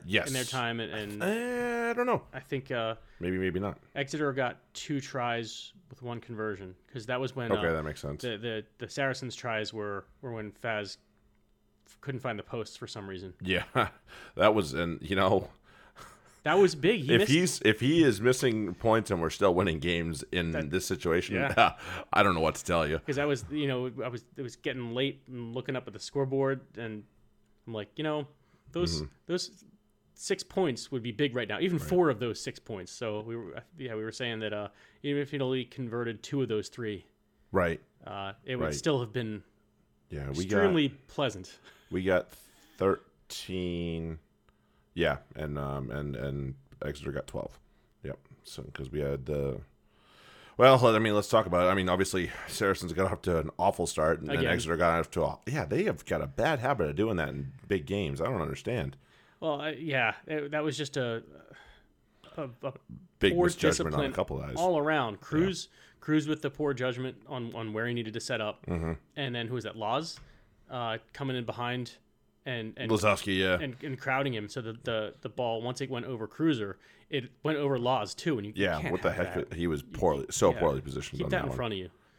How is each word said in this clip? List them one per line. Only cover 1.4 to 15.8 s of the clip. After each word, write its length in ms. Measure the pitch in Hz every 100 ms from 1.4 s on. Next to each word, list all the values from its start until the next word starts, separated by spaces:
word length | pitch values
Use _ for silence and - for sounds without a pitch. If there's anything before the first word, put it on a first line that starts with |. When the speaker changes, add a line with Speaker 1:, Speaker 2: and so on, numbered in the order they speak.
| 247 240 240 233 233
Speaker 1:
I 40 |
don't 120 | 240 247
know. 160 | 190 -
Speaker 2:
I 60 | 131
think, 320 | - 135 135
uh, 240 | 123 113 113 - -
Speaker 1:
Maybe, 180 | 87 92
maybe 220 | 92 87
not. 180 | 101 - - 135
Speaker 2:
Exeter 360 | 143 151 147
got 260 | 131 123 - _
two 280 | - - 143
tries 720 | - 131 120 117 110 - - - -
with 120 | -
one 200 | 123 117
conversion, 540 | - 107 107 98 92 92 _
'cause 120 | 127 107
that 120 | 127
was 160 | 131 131
when, 160 | 117
Speaker 1:
Okay, 160 | 101 85
Speaker 2:
uh, 60 |
Speaker 1:
that 100 | 80
makes 160 | 76 73
sense. 200 | 73 71
Speaker 2:
the, 160 | 123 104
the, 280 | 117 110 - -
the 120 | 117
Saracens' 460 | - 135 127 123 -
tries 380 | 123 110 107
were, 320 | 110 104 98 - -
were 100 | 127
when 180 | 113 104
Faz 460 | - 117 107 98 - _ _ _ _ _ _ _ _ _
f-, 100 | -
couldn't 180 | - 127
find 160 | 127 107
the 40 |
posts 340 | - 120 104 -
for 100 | 120
some 200 | 110 98
reason. 240 | 92 92 -
Speaker 1:
Yeah, 220 | 92 90 -
<laughs> 640 | 127 101 - - - - -
that 180 | 107 107
was, 180 | 76
and 260 | 69 85 -
you 140 | - 95
know, 340 | 95 98 - - _ -